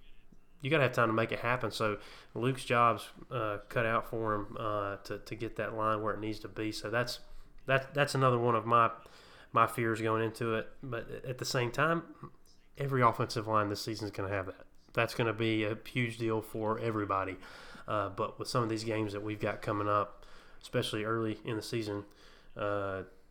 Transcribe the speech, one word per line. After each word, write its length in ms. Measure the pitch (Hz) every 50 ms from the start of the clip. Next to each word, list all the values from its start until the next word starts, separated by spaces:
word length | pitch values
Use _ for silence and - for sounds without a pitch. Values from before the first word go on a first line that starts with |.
| - - - - - - - - - - - - -
You 60 | 131
gotta 120 | 156 156 131
have 100 | 117 120
time 160 | 127 117 113
to 60 | 110
make 180 | 113 113 113 117
it 60 | -
happen. 320 | - 117 123 127 - 107
So 260 | - - 113 107 101 98 - - - - - - -
Luke's 300 | 117 117 131 135 131 -
job's, 440 | - 123 120 120 117 110 104 - - - - - -
uh, 280 | 135 123 113 107 104 101 - -
cut 160 | - 131 117
out 200 | 113 113 113 - -
for 260 | - 113 113 110 107
him, 220 | 104 98 92 110 110
uh, 360 | 117 107 104 104 101 101 101 95 -
to, 140 | - 107 101
to 160 | - - 120
get 220 | 107 117 104 -
that 180 | - 107 107 113
line 280 | 110 107 110 110 104 107
where 100 | 107 98
it 80 | 101
needs 180 | 104 110 107 104
to 80 | - 98
be. 220 | 98 - 110 110
So 200 | 107 - - 107
that's, 300 | 107 120 123 123 - - - - - - - - - - -
that, 280 | - 135 135 131 - -
that's 200 | 139 143 139 -
another 240 | 135 135 131 123 120
one 160 | 120 120 117
of 120 | 110 107
my, 240 | 117 117 117 117 113 - - - - - - - - - - - - -
my 140 | 117 113
fears 360 | 110 - - 117 113 113 107 110
going 200 | 113 110 110 113
into 320 | 113 110 - 120 117 110
it. 140 | 110 - - - - -
But 260 | 135 117 117 - - 120 113 -
at 120 | 135 127 -
the 80 | 120
same 240 | - - 131 120 117 117
time, 300 | - 143 160 165 170 160 - - - - - - - - - - - - - -
every 240 | - 143 139 135 127 123
offensive 460 | 117 110 - 120 110 - 117 104 107
line 220 | 110 107 104 101
this 100 | 104 -
season 240 | - 113 110 101 107
is 60 | 101
gonna 180 | - - 98 95
have 180 | 104 98 90
that. 200 | 92 - - - - - - - - -
That's 220 | 123 117 113 -
gonna 180 | - 120 113 104
be 320 | 107 117 113 110 110 107
a 120 | 104 113 107 - -
huge 280 | - 127 123 113 110 110
deal 240 | 117 110 110 110 107
for 360 | - - 113 110 107 110 113
everybody. 600 | 113 117 110 107 104 101 98 95 95 95 92 90 - - - - - - - - - -
Uh, 220 | 107 104 98 98
but 280 | 98 117 110 - - -
with 80 | 107
some 160 | - - 127 120
of 60 | 110
these 160 | 110 107 110
games 280 | 113 110 110 110 104 98
that 80 | 104 104
we've 180 | 107 107 104
got 220 | - 104 101 - -
coming 260 | - 107 101 104 104
up, 360 | 104 104 98 - - - - - - - - - - - -
especially 420 | - - 127 117 - - 107 104
early 340 | 110 113 113 113 110 107 104 -
in 120 | 135 117
the 60 | 107 -
season, 420 | - - 117 107 104 101 101 101 - - - - - - - - - -
uh, 460 | - 107 101 101 101 98 98 95 95 87 - - - - -